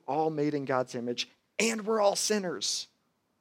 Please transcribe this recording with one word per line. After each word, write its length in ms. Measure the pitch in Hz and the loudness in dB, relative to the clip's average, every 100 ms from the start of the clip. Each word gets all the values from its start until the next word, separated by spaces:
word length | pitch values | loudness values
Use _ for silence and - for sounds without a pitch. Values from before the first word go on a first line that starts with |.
| - | -2
all 240 | 147 160 | 0 2
made 240 | 151 147 | 2 0
in 100 | 143 | 0
God's 300 | 135 131 127 | 0 0 -2
image, 340 | 123 120 120 - _ _ - | -4 -4 -4 -6 _ _ -2
and 280 | 220 226 202 | -2 -2 0
we're 140 | 220 | 4
all 160 | 202 175 | 4 4
sinners 720 | - 214 185 110 - - - _ _ _ _ _ | 2 0 0 -4 -2 -4 -6 _ _ _ _ _